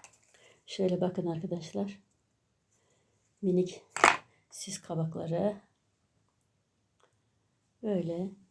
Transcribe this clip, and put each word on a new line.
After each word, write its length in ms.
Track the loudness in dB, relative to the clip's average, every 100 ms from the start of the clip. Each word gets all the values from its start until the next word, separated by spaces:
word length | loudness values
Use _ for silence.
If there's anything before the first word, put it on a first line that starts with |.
| -20 -20 _ -20 -20 -20 -8
Şöyle 340 | 0 2 4
bakın 260 | 2 0 -2
arkadaşlar. 760 | -2 -4 -4 -4 -4 -4 -6 _ _ _ _ _ _ _ _ _ _ _ _ _ _
Minik 400 | 2 4 2 -4 -10 4 4 4 -2 _ _
süs 300 | -14 -10 -10
kabakları. 760 | -4 -2 -2 -2 -2 0 0 -2 -10 _ _ _ _ _ _ _ _ _ _ _ _ _ _ _ _ _ _ _ _ _
Böyle 480 | -2 0 0 -4 -6 -8 -20